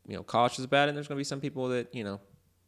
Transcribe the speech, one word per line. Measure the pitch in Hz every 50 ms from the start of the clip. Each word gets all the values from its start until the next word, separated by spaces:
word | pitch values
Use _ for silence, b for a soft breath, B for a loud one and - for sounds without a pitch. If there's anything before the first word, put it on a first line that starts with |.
| -
you | - 104
know, | 85 -
cautious | - - 113 120 120 - - 127
about | 127 139 139 143
it," | 147
and | 147
there's | 147 147 -
gonna | 143 139
be | 139
some | - 143 139
people | 143 143 - 131 127 127
that, | 127 123 117 - -
you | 123 107
know, | 101 98 101 - _ - _ _ _ _ _ _